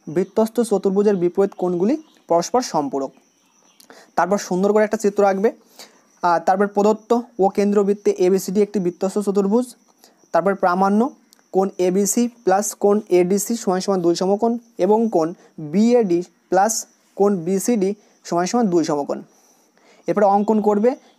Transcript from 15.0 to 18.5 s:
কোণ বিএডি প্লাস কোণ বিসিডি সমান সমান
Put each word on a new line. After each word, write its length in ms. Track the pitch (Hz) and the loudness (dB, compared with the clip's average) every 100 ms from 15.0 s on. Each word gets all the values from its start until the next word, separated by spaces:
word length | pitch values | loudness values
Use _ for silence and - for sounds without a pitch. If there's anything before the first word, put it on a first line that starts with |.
| 226 | 2
কোণ 220 | 185 160 185 _ - | 0 -2 -6 _ -14
বিএডি 640 | 151 180 233 240 202 170 180 _ - | -4 2 4 2 2 -2 -4 _ -2
প্লাস 360 | 185 214 - - _ _ - | 0 0 -2 -10 _ _ -2
কোণ 160 | 202 196 165 | 0 0 -2
বিসিডি 500 | 196 214 233 190 214 _ _ | -2 0 0 -2 -6 _ _
সমান 220 | - 175 | -6 -4
সমান 200 | 180 | -2